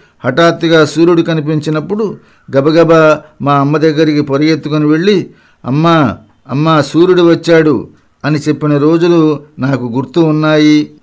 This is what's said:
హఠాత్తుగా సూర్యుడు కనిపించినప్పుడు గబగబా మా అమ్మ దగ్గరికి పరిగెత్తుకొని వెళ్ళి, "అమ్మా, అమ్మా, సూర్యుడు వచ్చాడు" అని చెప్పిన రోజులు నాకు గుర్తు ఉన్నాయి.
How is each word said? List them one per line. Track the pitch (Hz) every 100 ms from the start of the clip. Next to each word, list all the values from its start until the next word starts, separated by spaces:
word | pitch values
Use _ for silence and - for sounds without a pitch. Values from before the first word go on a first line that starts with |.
| _ _ 123
హఠాత్తుగా | 131 170 160 165 165 147
సూర్యుడు | 156 170 170
కనిపించినప్పుడు | 165 160 147 156 151 156 160 208 208 - _ _ - 135
గబగబా | 139 160 165 165 156 151 - _
మా | 135
అమ్మ | 143 139 151
దగ్గరికి | 160 151 156 147
పరిగెత్తుకొని | 135 139 156 156 147 151 151
వెళ్ళి, | 156 196 190 - - _ _ 120
"అమ్మా, | 143 165 165 127 87 - _ -
అమ్మా, | 139 160 156
సూర్యుడు | 143 156 180 180
వచ్చాడు" | 170 160 165 165 156 117 - _ _ _ 143
అని | 151
చెప్పిన | 151 147 151 147
రోజులు | 147 165 175 170 156 147 - -
నాకు | 131 131 123 120
గుర్తు | 127 170
ఉన్నాయి. | 160 156 156 156 151 151 151 -